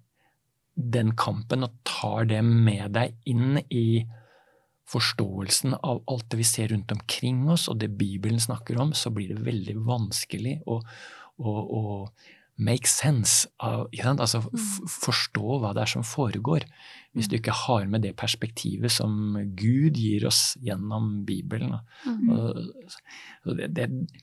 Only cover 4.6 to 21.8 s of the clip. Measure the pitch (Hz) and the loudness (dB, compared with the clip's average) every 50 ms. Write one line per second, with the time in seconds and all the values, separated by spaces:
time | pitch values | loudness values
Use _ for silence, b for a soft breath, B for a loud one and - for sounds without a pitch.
4.6 | b b b b b - - 113 110 - - - 110 98 95 98 98 98 - - | b b b b b -4 -2 0 0 0 0 0 -2 -2 -2 -4 -2 0 0 0
5.6 | - 131 127 - - 139 120 - - - 131 120 113 - - 113 113 113 - - | 2 0 -2 0 0 -2 -2 -2 -2 -4 -6 -6 -4 -4 -2 0 2 2 2 2
6.6 | 113 110 113 104 107 - 110 107 - - - - - 123 127 127 135 151 170 165 | 0 0 0 -2 -2 -2 -4 -6 -4 -6 -6 -2 0 0 0 2 4 4 4 2
7.6 | - - 120 110 110 107 104 101 101 98 98 95 98 107 117 117 113 - 110 110 | 2 0 -2 -2 -2 -2 0 -2 -2 -2 -2 -2 0 0 2 2 0 0 -2 -6
8.6 | - - 120 120 131 151 151 - - 120 110 107 101 92 104 107 110 117 120 104 | -6 -4 -2 0 0 0 0 0 -2 -2 -2 -2 -4 -4 -4 -4 -2 -2 -2 -2
9.6 | - 104 104 110 113 117 123 120 110 95 117 - - - - - 110 127 135 156 | -2 -4 -4 -2 0 0 0 0 0 -2 -2 -4 -4 -4 -6 -4 -4 -4 -4 -4
10.6 | - - 117 113 113 113 B B B B B B B B B - 120 110 104 107 | -4 -4 -4 -4 -4 -8 B B B B B B B B B -6 -4 -2 -2 -2
11.6 | 104 - - 110 107 104 104 98 98 107 b b b b b b b b b - | -4 -4 -4 -4 -2 -4 -4 -6 -8 -10 b b b b b b b b b -2
12.6 | 110 110 117 95 - - - - - 147 151 120 101 - - - - - _ _ | 0 2 2 2 2 0 0 2 2 2 4 4 4 4 4 4 2 0 _ _
13.6 | - 113 117 117 - - - - 113 127 139 143 127 - 117 117 110 117 - 233 | -4 -2 -2 -2 -4 -6 -6 -2 0 2 2 4 2 2 2 0 -2 -2 -4 -4
14.6 | 220 202 196 196 190 170 - - - - 120 - - - - 104 101 110 135 139 | -4 -4 -4 -6 -8 -8 -8 -4 -2 0 0 0 0 -2 -2 -4 -2 0 -2 0
15.6 | 117 101 104 113 110 110 - 127 120 - - - 139 107 - 104 110 131 165 147 | 0 -2 0 0 0 0 0 -2 -4 -4 -2 0 0 0 0 -2 0 0 0 0
16.6 | - B B B B B B B B B B 120 113 104 123 113 113 117 107 - | 0 B B B B B B B B B B -4 -2 0 0 0 0 0 -2 0
17.6 | - - 127 107 98 95 104 110 107 95 - - - 104 - - - 110 117 - | 2 2 2 2 2 2 0 0 0 -2 -4 -4 -2 -2 -2 -2 -4 -6 -6 -6
18.6 | - 113 101 101 110 120 117 - 117 110 107 104 107 104 104 104 101 101 95 92 | -4 -4 -4 -2 0 0 0 2 2 0 0 0 0 0 -2 -2 -2 -4 -4 0
19.6 | 104 113 123 135 147 160 147 123 113 107 104 104 110 123 117 - - - - - | 4 4 6 6 6 4 4 4 2 2 2 2 2 2 2 2 2 2 -2 -4
20.6 | 127 104 98 92 98 107 107 110 113 107 104 104 98 98 98 95 92 95 107 110 | -4 -4 -4 -4 -4 -2 -2 0 0 0 0 -2 -2 -2 -4 -4 -4 -4 -4 -4
21.6 | 127 127 117 113 | -2 -2 -4 -6